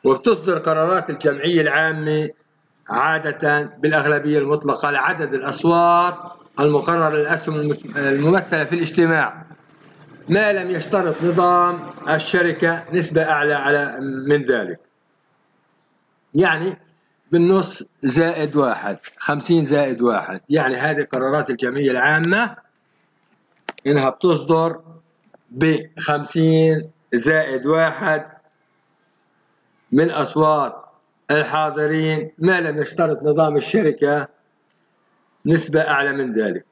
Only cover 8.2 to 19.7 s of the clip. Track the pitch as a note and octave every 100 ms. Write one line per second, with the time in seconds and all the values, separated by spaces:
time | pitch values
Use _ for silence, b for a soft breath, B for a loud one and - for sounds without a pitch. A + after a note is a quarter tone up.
8.2 | D3+ F#3 F3+ D#3+ C#3+ F3 D#3+ F3+ E3 D#3+
9.2 | B2 - - - _ _ - - - -
10.2 | - F#3+ G#3+ G3 F3+ F3 - G3+ F3+ D#3
11.2 | E3+ E3+ F3+ F3 F3 F3 - - - D#3
12.2 | - F#3 F3 D#3+ E3 E3+ - E3+ E3 D#3+
13.2 | D#3 D3 D3 C#3+ C#3 D3 C#3+ C3 C#3 C3
14.2 | C3+ D3 B2+ A#2+ F#2 E2+ _ _ _ _
15.2 | _ _ _ _ _ _ _ _ _ _
16.2 | _ D3 F3+ D#3+ F3+ - _ _ _ _
17.2 | _ E3+ F3 F#3+ - - - _ C#3 B2+
18.2 | E3 E3+ D3 C#3+ C3 G#2+ G#2 G2+ - _
19.2 | - D3 C#3 E3 C#3